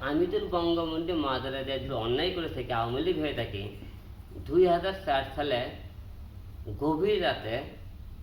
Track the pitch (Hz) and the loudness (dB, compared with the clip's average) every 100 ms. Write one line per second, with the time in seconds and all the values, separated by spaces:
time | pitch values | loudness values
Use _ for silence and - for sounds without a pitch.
0 | 185 151 180 - 190 175 170 170 165 160 | 0 2 2 2 0 2 2 2 2 0
1 | 170 175 139 131 135 135 135 135 131 123 | 0 0 2 0 -2 -4 -2 -2 -2 -2
2 | 113 127 175 185 160 - 120 117 117 127 | 2 2 2 0 -2 -4 -2 0 2 2
3 | 170 160 151 127 113 98 101 - - - | 2 2 0 0 -2 -4 -6 -8 -12 -12
4 | - - - - - 160 180 170 185 190 | -14 -14 -14 -10 2 6 8 6 2 -2
5 | 160 135 131 151 147 123 135 - - - | 2 2 0 -2 0 2 0 -6 -12 -12
6 | - - - - - - - - 143 156 | -14 -12 -12 -12 -12 -10 -8 -2 2 4
7 | 196 208 165 127 107 120 - - - - | 4 4 2 0 -2 -4 -4 -10 -14 -12
8 | - - | -12 -12